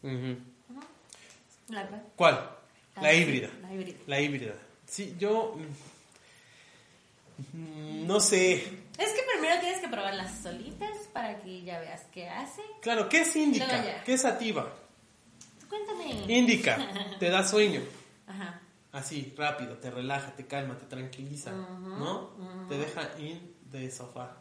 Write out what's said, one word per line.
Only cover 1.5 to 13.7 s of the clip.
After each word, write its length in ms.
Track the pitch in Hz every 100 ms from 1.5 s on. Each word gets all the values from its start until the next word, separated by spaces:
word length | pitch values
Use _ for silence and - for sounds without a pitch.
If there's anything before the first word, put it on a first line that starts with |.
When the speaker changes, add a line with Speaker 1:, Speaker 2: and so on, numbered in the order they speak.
| - -
Speaker 2:
¿La 180 | 220 190
cuál? 160 | 208 - -
Speaker 1:
¿Cuál? 340 | 170 - - - - - _ -
Speaker 2:
La 60 |
Speaker 1:
La 80 | 151
Speaker 2:
sí, 60 | 165
Speaker 1:
híbrida. 320 | 160 131 107 -
Speaker 2:
la 120 | -
híbrida. 240 | 190 185 - -
Speaker 1:
La 120 | 139
híbrida. 320 | 147 139 113 101 - - -
Sí, 280 | - 196 175
yo, 360 | 202 220 226 151 156 143 - - _ - - - - - - - - _ _ _ - - 139
mm, 520 | 165 160 156 151 - 165
no 120 | 208
sé. 360 | - 190 185 180 - - - -
Speaker 2:
Es 120 | 427
que 80 | 440 508
primero 260 | 440 311 349
tienes 180 | 349 370
que 80 | 339
probarlas 520 | 233 196 196 185 -
solitas 500 | 180 175 226 - 415 427 -
para 260 | - 226 208
que 220 | 185 185
ya 160 | 175 170
veas 220 | 160 165 -
qué 140 | - 175
hace. 320 | 180 269 - 427 -
Speaker 1:
Claro, 260 | 226 233 -
¿qué 120 | 320
es 120 | 320 320
Speaker 2:
Luego 100 | 302
Speaker 1:
índica? 360 | 247 254